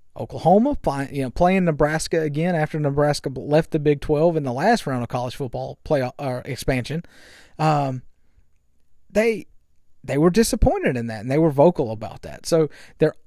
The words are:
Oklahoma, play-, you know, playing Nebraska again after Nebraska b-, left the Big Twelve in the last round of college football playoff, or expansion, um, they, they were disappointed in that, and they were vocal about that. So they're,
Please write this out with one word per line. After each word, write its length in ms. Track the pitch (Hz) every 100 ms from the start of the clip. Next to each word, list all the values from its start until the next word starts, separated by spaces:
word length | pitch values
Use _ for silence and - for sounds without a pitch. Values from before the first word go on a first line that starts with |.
| - -
Oklahoma, 580 | 120 131 160 196 269 285
play-, 340 | 156 139 139
you 120 | 139
know, 60 | 131
playing 360 | - 175 190 175
Nebraska 560 | 147 151 160 - 165
again 340 | 156 143 175 170
after 240 | 151 156
Nebraska 500 | 147 139 147 147 143
b-, 120 | 131
left 300 | 147 147 160
the 80 | 160
Big 220 | 147 143
Twelve 360 | - 147 170 160
in 60 |
the 100 | 135
last 320 | 123 190 240 -
round 160 | 127
of 80 | 120
college 260 | 127 123 -
football 440 | 131 127 131 131
playoff, 300 | - 147 123 -
or 220 | 139 123 -
expansion, 580 | 131 - 131 120 156 - - - - - -
um, 440 | 156 147 139 131 - _ _ _ _ _ _ _ _ - -
they, 380 | 208 226 208 - - _ _ _ -
they 140 | 127 135
were 120 | 170
disappointed 640 | 190 226 233 262 392 285 127
in 120 | 117
that, 140 | 110
and 100 | 123
they 80 | 143
were 120 | 160
vocal 400 | 139 165 170 120
about 300 | 110 104 -
that. 240 | 80 67 -
So 240 | 165 151 - - -
they're, 160 | 147 -